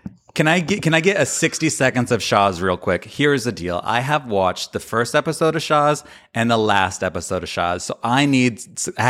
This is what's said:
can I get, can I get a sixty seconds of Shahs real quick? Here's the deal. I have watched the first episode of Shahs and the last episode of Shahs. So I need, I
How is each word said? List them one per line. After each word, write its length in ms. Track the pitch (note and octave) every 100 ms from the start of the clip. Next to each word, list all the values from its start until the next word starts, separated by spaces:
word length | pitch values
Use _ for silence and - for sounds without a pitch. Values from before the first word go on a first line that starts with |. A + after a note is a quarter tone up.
| - - _
can 140 | - D#3
I 100 | F3+
get, 220 | D3+ G3+
can 120 | D#3
I 60 | D#3+
get 200 | F3+ G3
a 60 | C3
sixty 420 | - D#3+ - D#3+
seconds 420 | - C3 B2 A#2+
of 120 | A2+
Shahs 380 | - G#2+ G2+ E2+
real 160 | F#2 F2+
quick? 280 | - F2
Here's 400 | - - D3 C#3
the 80 | A#2
deal. 280 | F2 F2 F2
I 160 | - A#2
have 260 | C3+ D3+ B2+
watched 460 | G2 F#2 F#2 -
the 80 | G2+
first 340 | - A#2 A#2
episode 400 | D3+ D#3 D#3 D#3+
of 80 | D#3+
Shahs 400 | - D3+ D3 D3 - - _
and 160 | A#2 A#2
the 60 | A#2
last 460 | G#2+ G2+ F#2+ -
episode 380 | F#2 F2+ - F#2
of 40 | E2+
Shahs. 360 | - F2 F2+
So 140 | - -
I 240 | A#2 C3 C#3+
need, 340 | C3 B2 G#2 - - -
I 40 | -